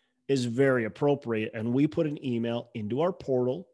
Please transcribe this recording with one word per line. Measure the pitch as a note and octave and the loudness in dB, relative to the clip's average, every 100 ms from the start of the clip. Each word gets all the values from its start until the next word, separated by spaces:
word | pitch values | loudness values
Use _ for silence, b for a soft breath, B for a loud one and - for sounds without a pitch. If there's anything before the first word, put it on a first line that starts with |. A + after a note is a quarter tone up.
| b b - | b b 0
is | C#3 B2 | 0 2
very | A#2 C#3 B2+ A2 | 2 4 4 0
appropriate, | - D3 C#3 A#2 A2 A2 | 0 2 2 0 -2 -2
and | A2+ A2+ | -4 -2
we | B2+ D3 | 2 2
put | D#3+ D#3+ | 2 -2
an | D3 | -2
email | C3+ A#2+ A#2 A#2 A#2 | -4 -2 -2 -4 -6
into | A#2+ G#2 B2 | -8 -4 -2
our | F3 | -2
portal | F3+ - B2+ B2 D3+ - | -2 -2 0 0 -2 -8